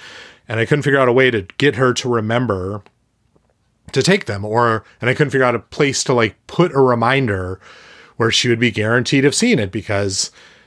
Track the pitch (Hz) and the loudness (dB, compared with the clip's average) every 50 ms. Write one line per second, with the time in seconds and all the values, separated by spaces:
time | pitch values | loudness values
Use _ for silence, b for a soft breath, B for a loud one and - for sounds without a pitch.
0 | B B B B B B B B B - 110 110 117 - 151 147 135 143 135 139 | B B B B B B B B B -8 -4 -4 0 0 0 0 0 0 2 2
1 | 131 123 120 131 131 127 120 107 95 - - - 135 143 - 107 131 127 120 - | 4 4 4 4 4 2 2 0 -4 -6 -6 -2 0 0 0 2 0 0 0 -2
2 | - 127 120 117 110 107 113 123 127 113 101 92 90 95 104 101 - _ _ _ | -2 -2 -2 -2 -2 0 0 0 0 0 -2 -4 -4 -6 -8 -10 -12 _ _ _
3 | _ _ _ _ _ _ _ _ _ _ _ _ _ _ _ _ - - - 135 | _ _ _ _ _ _ _ _ _ _ _ _ _ _ _ _ -14 -6 -2 0
4 | 131 170 190 208 - - 104 98 104 107 110 117 120 117 110 107 b b b b | 2 2 2 0 0 -6 -8 -8 -6 -2 0 2 2 2 0 -2 b b b b
5 | - 120 131 131 151 135 131 135 131 123 120 110 - - - - 151 139 127 - | -2 -2 0 0 0 0 2 2 2 2 0 -2 -6 -8 -2 -2 0 0 0 -2
6 | - - 131 120 113 107 - _ _ - - - 170 175 - 139 135 127 123 120 | -2 0 2 2 2 0 -2 _ _ -8 0 0 0 2 2 2 2 4 4 2
7 | 113 120 135 139 135 113 101 92 92 90 95 - B B B B B B B B | 2 0 0 0 0 -2 -2 -4 -6 -8 -10 -12 B B B B B B B B
8 | B B B B 117 113 107 - - 123 117 113 120 120 101 107 104 110 117 127 | B B B B -2 0 0 0 0 0 0 0 0 -2 0 -2 -2 0 0 0
9 | 117 - 147 139 131 143 135 - 220 247 226 139 104 95 - 110 101 - 104 98 | 0 0 0 2 2 2 0 2 0 2 2 0 -2 -4 -6 -8 -6 -4 -4 -2
10 | 104 98 95 - - - b b b b b b b | -2 -4 -4 -6 -8 -8 b b b b b b b